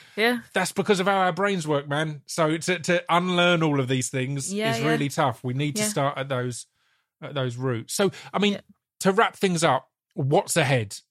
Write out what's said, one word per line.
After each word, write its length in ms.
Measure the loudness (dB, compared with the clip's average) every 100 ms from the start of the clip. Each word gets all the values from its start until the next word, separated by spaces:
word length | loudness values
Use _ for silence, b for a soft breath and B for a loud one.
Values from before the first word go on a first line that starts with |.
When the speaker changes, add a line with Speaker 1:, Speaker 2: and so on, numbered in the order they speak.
| B B
Speaker 1:
Yeah. 220 | 0 0 -4
Speaker 2:
That's 200 | -4 -2
because 260 | 0 2 2
of 80 | 2
how 100 | 2
our 140 | 2
brains 340 | 2 0 0 0
work, 220 | -2 -2
man. 340 | -2 -4 -6 -8
So 320 | 0 0 0
to, 220 | -2 -2
to 240 | 0 0 2
unlearn 540 | 2 2 4 4 4
all 160 | 2 2
of 80 | 0
these 220 | -2 -2
things 440 | -4 -4 -4 -6
Speaker 1:
Yeah, 220 | -4 -2 0
Speaker 2:
is 60 |
Speaker 1:
yeah. 60 | 0
Speaker 2:
really 180 | 0 -2
tough. 340 | 0 -2 -2 -6
We 80 |
need 220 | -4 -2 -2
to 60 |
Speaker 1:
Yeah. 40 | -2
Speaker 2:
start 280 | 0 -2 -2
at 100 | -4
those, 380 | -4 -4 -8 -14 _ _ _ _ _
at 120 | -10 -6
those 200 | -6 -4
roots. 380 | -4 -4 -4
So, 180 | 0 0 B B
I 60 | 0
mean, 140 | 0
Speaker 1:
Yeah. 80 | 0 -8 _ _ -4
Speaker 2:
to 100 | 0
wrap 220 | 2 2 0
things 260 | 0 2
up, 260 | 2 2 -2 _ _
what's 440 | -6 2 2 2 2
ahead? 400 | 2 2 -2 -8 -18